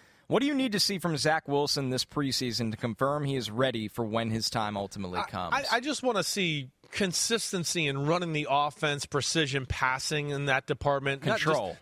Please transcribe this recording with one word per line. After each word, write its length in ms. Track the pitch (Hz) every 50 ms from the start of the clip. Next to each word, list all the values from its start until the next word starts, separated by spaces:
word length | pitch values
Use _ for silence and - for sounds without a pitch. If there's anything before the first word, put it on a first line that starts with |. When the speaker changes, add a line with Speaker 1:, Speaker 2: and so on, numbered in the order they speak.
| - - - _ _ -
Speaker 1:
What 120 | - 214
do 60 | 262
you 80 | 285 302
need 180 | 262 269 254 202
to 80 | 190
see 180 | - - 202 175
from 200 | - 175 160 139
Zach 280 | 117 151 156 160 -
Wilson 440 | - 143 143 147 143 - 151 139 127
this 160 | 127 123 -
preseason 640 | - - 151 147 135 120 - 135 123 113 110 120 110
to 80 | 107 -
confirm 480 | - 120 107 - 135 139 143 151 147
he 100 | 139 139
is 140 | 131 113 107
ready 380 | 107 117 131 131 120 117 110 104
for 180 | - - 117
when 240 | 107 107 113 117 113
his 180 | 110 110 104 -
time 300 | - 120 107 104 104 101
ultimately 420 | 101 95 - 101 98 90 90 92
Speaker 2:
I, 40 | 101
Speaker 1:
comes? 300 | - - 92 90 85 226
Speaker 2:
I, 220 | 269 277 - 208
I 40 | 240
just 220 | 247 302 277 - -
wanna 200 | 254 233 196 170
see 460 | - - 208 185 170 156 143 135 127 - _ _ -
consistency 960 | - - 208 185 165 - - - 233 220 - - - 185 160 - - 175 160
in 200 | 143 139 139 143
running 260 | 147 165 180 180 170 156
the 140 | 151 147 123
offense, 540 | 135 143 147 147 - - - 151 143 139 -
precision 640 | - - 143 127 - - 165 156 139 131 143 131
passing 640 | - - - - 131 131 131 - - 151 151 147 147
in 160 | 143 139 143
that 200 | 143 131 135 -
department. 580 | - 147 - - 147 139 139 135 139 135 135 -
Not 140 | 156 214 214
just 60 | -
Speaker 1:
Control. 320 | 156 160 135 107 90 - -